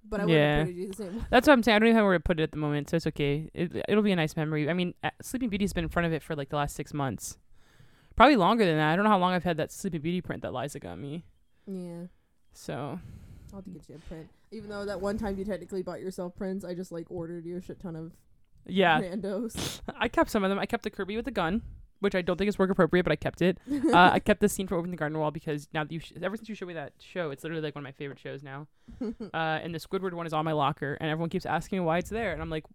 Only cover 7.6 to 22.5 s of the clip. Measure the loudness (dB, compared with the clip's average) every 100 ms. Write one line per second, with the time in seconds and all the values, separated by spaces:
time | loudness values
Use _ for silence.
7.6 | -20 -20 -20 -20 _ 8 8 10 6 4
8.6 | 4 4 2 4 4 4 4 2 0 -2
9.6 | -4 -6 -6 -4 -2 -4 -4 -6 -6 -6
10.6 | -8 -8 -12 -10 -10 -12 -14 _ _ _
11.6 | -12 -12 -10 -12 -14 -18 _ _ _ -16
12.6 | -12 -10 -8 -10 -14 -18 -20 -20 -18 -16
13.6 | -16 -18 -18 -20 -16 -16 -16 _ _ -16
14.6 | -12 -8 -8 -4 -4 -4 -4 -6 -6 -6
15.6 | -6 -8 -8 -8 -8 -8 -10 -8 -6 -6
16.6 | -8 -10 -10 -10 -10 -10 -8 -10 -10 -10
17.6 | -10 -12 -10 -10 -12 -16 _ _ _ -20
18.6 | -2 4 6 4 2 -6 -4 -4 -6 -6
19.6 | -8 -8 -12 -4 0 2 2 2 0 0
20.6 | -2 -4 -6 -8 -6 -6 -4 -2 0 -2
21.6 | -4 -14 -20 _ 0 0 0 0 0